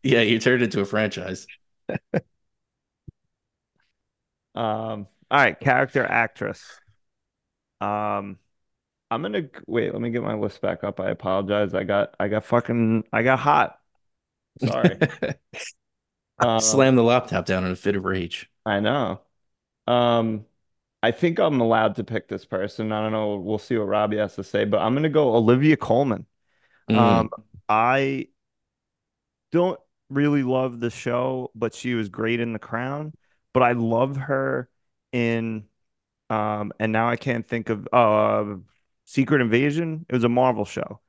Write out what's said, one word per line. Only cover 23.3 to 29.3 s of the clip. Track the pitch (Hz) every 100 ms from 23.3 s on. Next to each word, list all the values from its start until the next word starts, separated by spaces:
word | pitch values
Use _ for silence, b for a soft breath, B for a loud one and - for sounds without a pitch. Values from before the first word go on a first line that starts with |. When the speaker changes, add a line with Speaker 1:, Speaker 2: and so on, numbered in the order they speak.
| 104
Speaker 2:
We'll | 92 107
see | - 117
what | 101
Robbie | 104 107 107
has | 104 -
to |
say, | 98 101
but | 107 101
I'm | 104
gonna | 135 156
go | 151 139 113
Olivia | 113 127 156 151
Colman. | - 117 139 101 - _ _ _ _ _ -
Speaker 1:
Mm. | 110 117 113
Speaker 2:
Um, | 110 - _ - -
I | 107 120 135 135 135 - _ _ _ _ _ _ _ _ _ _